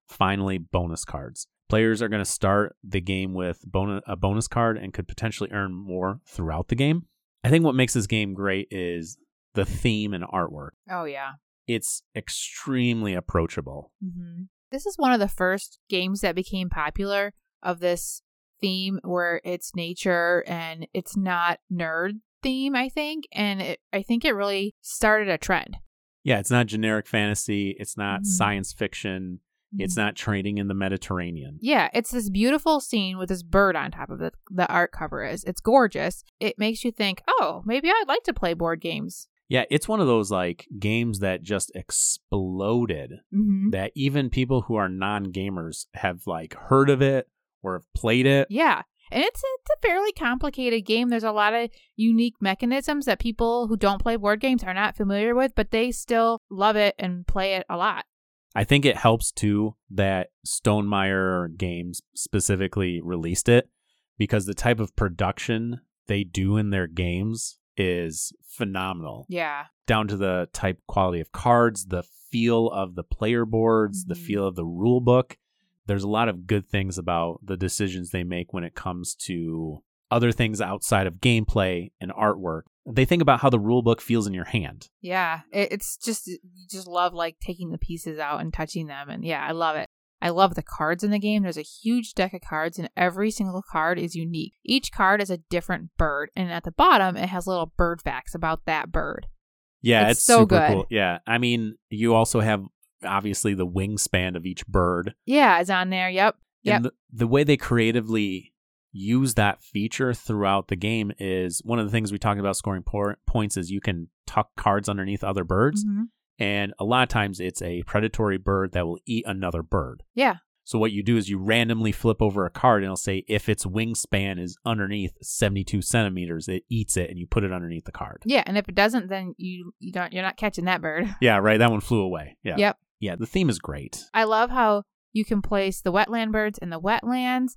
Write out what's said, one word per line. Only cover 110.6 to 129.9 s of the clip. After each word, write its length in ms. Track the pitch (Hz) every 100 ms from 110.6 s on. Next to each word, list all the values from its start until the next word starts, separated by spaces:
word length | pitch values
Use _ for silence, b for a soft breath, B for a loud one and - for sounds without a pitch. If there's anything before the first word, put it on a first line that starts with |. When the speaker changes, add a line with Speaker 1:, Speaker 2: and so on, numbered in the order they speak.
| 95
Speaker 1:
the 80 | 92
game 340 | 101 113 104 -
is, 420 | 98 92 92 85
one 160 | 110 117
of 60 | 104
the 40 |
things 220 | 113 107
we 60 | 101
talked 200 | 107 101
about 180 | 98 95
scoring 280 | 104 95
por-, 340 | - 104 101 - -
points 300 | 113 104 -
is 160 | 85
you 80 | 98
can 260 | - 87 82 _
tuck 260 | - - - -
cards 320 | 104 101 104
underneath 360 | 101 95 101
other 180 | 98 95
birds. 420 | 85 95 135 208
Speaker 2:
Mm-hmm. 180 | 208 202 226 - _ -
Speaker 1:
And 360 | 120 202 - -
a 60 |
lot 180 | 98 127
of 40 | 123
times 320 | 113 101 92
it's 220 | 90 -
a 200 | 87 87
predatory 520 | - 104 107 - 107 95
bird 340 | 98 98 95
that 140 | 90 85
will 120 | 85 -
eat 180 | 113 110
another 340 | 98 90 85
bird. 400 | 80 95 64 - -
Speaker 2:
Yeah. 220 | 233 262 262 _ _
Speaker 1:
So 140 | - -
what 120 | 110
you 120 | 101
do 140 | 104 113
is 120 | 95
you 100 | 98
randomly 540 | 98 113 117 113 110
flip 280 | 98 117 107
over 240 | 107 98 87
a 40 |
card 320 | - 127 107
and 40 | 95
it'll 100 | 92
say, 280 | - 95 -
if 200 | 107 -
its 160 | 104
wingspan 760 | 95 98 113 110 - 98 98 90
is 160 | 87 -
underneath 480 | 113 110 98 104 92 -
seventy-two 600 | - - 104 98 92 101
centimeters, 640 | - 117 104 92 87 82 80
it 160 | 92 -
eats 260 | 113 101 95
it, 140 | 82
and 80 | 90
you 80 | 87
put 180 | 113
it 80 | 98
underneath 320 | 90 85 82
the 80 | -
card. 300 | - - -
Speaker 2:
Yeah, 180 | 220 262 -
and 100 | 202
if 100 | 196
it 60 |
doesn't, 340 | 190 214 240 190
then 260 | 196 185 -
you, 340 | 185 180 175 -
you 140 | 185